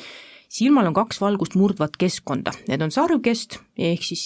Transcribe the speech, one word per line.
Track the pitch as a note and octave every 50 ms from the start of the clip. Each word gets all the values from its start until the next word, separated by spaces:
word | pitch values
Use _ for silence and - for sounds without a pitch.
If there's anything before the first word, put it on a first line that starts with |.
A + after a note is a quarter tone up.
| - - - - - - - - _ _ -
Silmal | - A3 C4 D4 C4 G#3 E3+
on | D3+
kaks | F#3+ A3+ A3 - -
valgust | G3 G3+ G#3 G3 - - -
murdvat | F#3+ G3 G3+ G3 - D3+ D3+ -
keskkonda, | - F3+ F3+ - - - - C3+ C3 - - - - - -
need | B2+ D3+ D#3+
on | D#3 -
sarvkest | C4 D#4 F4 E4+ B3 - A#3 A#3 A#3 - - - - - _ _
ehk | - - E3 F3 E3+ -
siis | - F3 - -